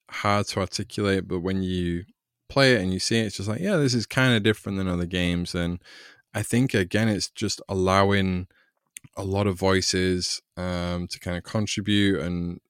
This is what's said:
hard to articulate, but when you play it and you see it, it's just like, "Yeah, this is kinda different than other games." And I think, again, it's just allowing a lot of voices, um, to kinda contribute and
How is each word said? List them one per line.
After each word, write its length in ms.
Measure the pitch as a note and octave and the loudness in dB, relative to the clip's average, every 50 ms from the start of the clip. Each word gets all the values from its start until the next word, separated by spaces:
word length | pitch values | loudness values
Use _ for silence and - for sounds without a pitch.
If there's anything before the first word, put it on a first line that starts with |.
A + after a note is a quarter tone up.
| _ - | _ -14
hard 360 | - - - G#2 G2+ G#2 G2+ - | -8 -2 0 2 2 2 0 -2
to 120 | - G#2 | -2 -4
articulate, 680 | F#2+ - - - G2+ - - - G#2 G2 G2 F#2+ F2+ | -4 -2 -4 -6 -8 -6 -4 -2 0 2 2 0 0
but 140 | F#2+ F2+ F2+ | -2 -4 -4
when 220 | E2+ F#2 F#2+ F#2+ | -2 -2 -2 -2
you 420 | F#2+ F#2 F#2 F2+ F2 E2+ F2 F2 F#2+ - _ _ _ _ _ _ _ - | -2 -2 -2 -2 -2 -2 -2 -4 -6 -10 _ _ _ _ _ _ _ -4
play 240 | - C#3 C#3 C3 B2 | 2 4 4 6 6
it 80 | G#2+ | 4
and 100 | F#2 F#2 | 2 0
you 60 | F#2 F#2+ | -2 -2
see 180 | - - A2+ A2+ | -2 0 0 0
it, 80 | A2 | 0
it's 120 | G2+ - - | 0 -4 -6
just 100 | G2 G#2+ | -6 -6
like, 120 | G#2+ A#2+ | -4 -4
"Yeah, 180 | F3 G3+ G#3 D#3+ | -2 0 2 2
this 160 | D3 C3 B2 | 2 2 2
is 100 | A#2+ G#2 | 0 -2
kinda 340 | - - C3 C3 B2+ A#2+ A2 | -2 0 2 2 4 4 4
different 360 | G2+ A2 G#2+ - - G#2 G2 | 2 2 0 0 -2 -6 -4
than 120 | G2 F#2+ F#2 | -2 -2 -2
other 180 | F2+ F2 F2 | 0 -2 -2
games." 480 | E2+ F#2 F2+ F2 F2 F2 F2 F2 - - | -2 -2 0 0 0 0 0 -2 -2 -2
And 280 | F2 E2+ E2+ F2 F2+ _ - - - - - - _ _ _ - | -2 -2 -2 -4 -6 _ -16 -20 -20 -20 -20 -20 _ _ _ -6
I 80 | A2 | -6
think, 320 | G#2+ - - A#2+ C3 C3 - | -4 0 2 2 2 2 2
again, 340 | G#2+ F#2 F2 - G#2 A2 A2+ | 0 0 0 0 0 2 2
it's 220 | G#2+ F2 - - | 0 0 -2 -6
just 320 | - - G#2+ G2 - - - | -6 -4 -4 -4 -4 -6 -6
allowing 800 | - G2 F#2+ F#2 F#2+ F#2+ G2 G2 G2 G2+ G2 F#2+ F#2+ F#2 F2+ F#2 - _ _ _ _ _ _ _ _ - - - - - | -4 -2 0 2 4 4 4 4 4 4 2 2 2 0 -2 -4 -8 _ _ _ _ _ _ _ _ -20 -20 -20 -16 -10
a 80 | - G2 | -8 -4
lot 220 | F#2+ G2 G2 G#2 | -2 0 0 2
of 100 | G2+ F#2 | 0 0
voices, 840 | E2+ F#2+ F#2+ F#2+ F#2+ F2+ - - F#2 F#2 F#2 F#2 F2+ F2 - - - - _ - F2+ | 2 2 4 4 4 2 2 0 2 2 2 0 0 -2 -4 -6 -6 -10 _ -12 -8
um, 500 | F2+ F2+ F2+ F2 F2 F2 F2 F2 F2 F2 | -6 -4 -4 -4 -2 -4 -4 -4 -6 -8
to 100 | - - | -10 -10
kinda 220 | - F2+ F2 F2 | -8 -6 -6 -6
contribute 800 | - - - A2 G#2 - - A2 G2 G#2+ G#2 G2+ G2+ G2 G2 D#2 | -6 -4 -4 -2 -2 -2 -4 -4 0 2 2 4 4 4 2 2
and 400 | D2 F2 F2 F2 F2 F2 F2+ F2+ _ _ | 0 -2 -2 -2 -4 -4 -6 -8 _ _